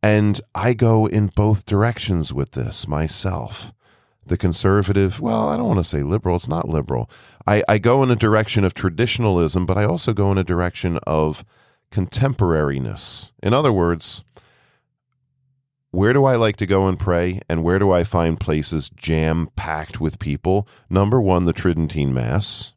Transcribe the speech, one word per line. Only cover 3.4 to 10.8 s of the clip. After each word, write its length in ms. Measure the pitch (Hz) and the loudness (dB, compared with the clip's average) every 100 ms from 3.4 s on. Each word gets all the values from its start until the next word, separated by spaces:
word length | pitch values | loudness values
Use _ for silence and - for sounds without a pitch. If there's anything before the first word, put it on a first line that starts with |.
| - 110 - - _ _ _ _ - | -8 -12 -16 -20 _ _ _ _ -6
The 120 | 87 | -2
conservative, 840 | 92 82 98 98 92 101 98 - | 0 0 0 0 2 2 0 0
well, 300 | 156 113 110 | -2 -2 -2
I 80 | 226 | -2
don't 100 | 240 | 0
want 120 | 104 | 0
to 40 | |
say 200 | 82 73 | -2 -4
liberal. 320 | 71 98 - 87 | -2 -2 -2 -4
It's 120 | - | -2
not 220 | 82 - | -6 -2
liberal. 400 | 78 69 65 55 - - _ - | -4 -2 -4 -6 -12 -20 _ 0
I, 160 | 107 - | 0 2
I 120 | 107 | 2
go 240 | 110 131 | 4 2
in 80 | 131 | 2
a 40 | 117 | 2
direction 480 | 110 107 107 110 | 2 2 0 0
of 100 | 95 | 0
traditionalism, 920 | - 95 80 117 - 113 90 82 92 90 | 0 -4 -2 -2 0 0 2 2 0 -2
but 120 | 95 | 0
I 60 | |
also 300 | 104 170 - | 0 -2 -2
go 180 | 104 98 | 0 0
in 60 | 95 | 0
a 60 | |
direction 560 | 90 87 87 - | 0 -2 -2 -4